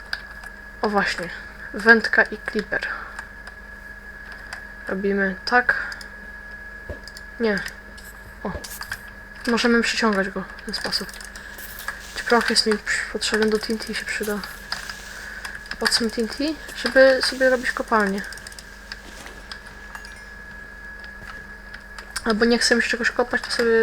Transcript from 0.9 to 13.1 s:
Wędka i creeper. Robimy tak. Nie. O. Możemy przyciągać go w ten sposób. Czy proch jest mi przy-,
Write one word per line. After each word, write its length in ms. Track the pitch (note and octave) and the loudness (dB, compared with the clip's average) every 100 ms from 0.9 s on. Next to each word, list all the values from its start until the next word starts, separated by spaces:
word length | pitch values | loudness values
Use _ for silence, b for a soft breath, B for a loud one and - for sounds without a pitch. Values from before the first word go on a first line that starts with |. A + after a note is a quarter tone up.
| G3+ F#3 - F3 B B B B | 4 2 0 -4 B B B B
Wędka 500 | - G#3+ A3+ A3 - | 2 8 8 8 4
i 140 | G3+ G#3+ | 2 0
creeper. 500 | - G#3+ G3 - - B B B - - - - - - - - - - B B B B - - - | -4 -2 -2 -2 -2 B B B -12 -12 -14 -14 -14 -14 -14 -14 -14 -14 B B B B -12 -12 -4
Robimy 480 | F#3+ G3+ G3 F#3+ F#3 - | 0 2 4 4 2 4
tak. 500 | B3 B3 - - - - - - - - - - - - - - - - - | 4 6 2 0 -8 -12 -14 -14 -12 -12 -12 -12 -12 -10 -10 -10 -14 -12 0
Nie. 200 | A3+ G3 - - - - - - - - | 2 2 -2 -10 -14 -14 -14 -14 -16 -8
O. 80 | G#3 E3 - - - - - - - - - | -6 -6 -8 -10 -8 -10 -12 -14 -14 -6 2
Możemy 340 | A3+ A#3+ A#3 | 4 6 6
przyciągać 480 | A3+ - A#3 G3 F#3+ | 4 4 4 4 2
go 140 | F#3+ F#3 - | -2 -6 -10
w 40 | - | -6
ten 80 | |
sposób. 380 | G3 G3+ - F#3+ - - B B B - - - - - - | -4 -2 -4 -4 -10 -12 B B B -12 -10 -10 -10 -10 -6
Czy 80 | |
proch 260 | - A#3+ - | 4 4 4
jest 160 | A3 A3 | 4 4
mi 80 | |
przy-, 380 | G#3 - - - | 2 0 -2 -2